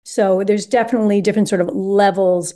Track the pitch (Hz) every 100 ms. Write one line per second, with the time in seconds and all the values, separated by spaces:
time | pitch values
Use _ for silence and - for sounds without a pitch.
0 | - - 196 185 196 214 - 240 226 240
1 | 214 202 190 208 202 190 180 190 190 202
2 | 202 190 190 180 170